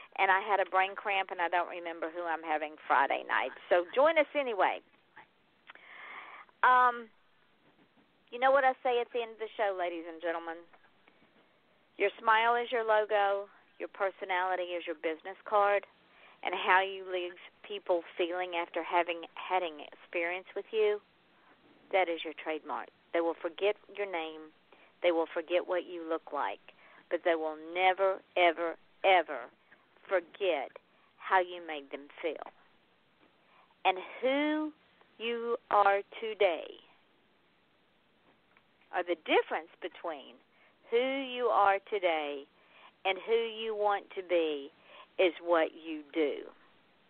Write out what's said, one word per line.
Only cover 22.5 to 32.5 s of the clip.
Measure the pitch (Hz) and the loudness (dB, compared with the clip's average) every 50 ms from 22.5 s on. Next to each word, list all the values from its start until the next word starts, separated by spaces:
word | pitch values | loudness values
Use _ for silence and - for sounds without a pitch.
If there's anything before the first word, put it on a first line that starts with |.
| 156 156 - 151 127 113 - - - _ _ _ - | -6 -6 -6 -6 -8 -8 -8 -10 -16 _ _ _ -2
They | 170 | 0
will | 170 165 160 - | 0 0 -2 -4
forget | - 175 160 - 190 202 208 - _ - 202 196 | -6 -8 -4 -2 -2 -2 -2 -2 _ -14 -10 -8
your | 202 196 | -8 -6
name. | 185 165 160 160 156 156 156 156 - _ _ _ - - - _ _ _ | -6 -6 -8 -8 -10 -14 -16 -18 -20 _ _ _ -20 -20 -20 _ _ _
They | - 175 | 2 2
will | 170 165 165 156 - | 2 2 0 -2 -2
forget | 175 160 - 175 175 - - | -6 -4 0 0 0 0 0
what | 185 180 160 165 | -2 -4 -4 -6
you | 180 170 165 160 | -10 -10 -6 -6
look | 165 160 - - | -6 -6 -6 -6
like, | 143 143 127 98 104 - _ - - _ - - - - - - | -6 -4 -4 -4 -6 -8 _ -20 -20 _ -20 -20 -20 -20 -10 -6
but | - 170 - | -4 -2 0
they | 180 165 | 0 0
will | 165 156 156 156 156 156 160 170 | 0 0 -4 -6 -8 -12 -8 -2
never, | 180 185 185 185 180 196 190 190 - - _ - 185 | 2 2 2 4 4 2 2 2 0 -6 _ 0 4
ever, | 180 170 160 160 170 165 160 - _ _ _ _ - | 4 4 4 2 -2 -4 -6 -8 _ _ _ _ 4
ever | 190 190 180 160 156 151 123 120 135 - _ _ _ _ _ _ _ _ _ - - | 6 6 6 4 2 -4 -10 -10 -14 -16 _ _ _ _ _ _ _ _ _ -6 -2
forget | 202 185 170 - - - 208 185 165 143 123 - - - _ _ _ _ _ _ _ - | -2 -2 -2 -4 -8 -4 -2 0 0 -2 -4 -8 -12 -18 _ _ _ _ _ _ _ -14
how | - - 196 190 | -4 0 2 2
you | 180 180 180 180 170 160 | 2 0 -4 -12 -12 -10
made | 156 147 139 139 | -10 -10 -12 -12
them | - 135 143 147 - - | -14 -14 -14 -16 -12 -8
feel. | - 165 147 - - - | -6 -6 -6 -6 -10 -16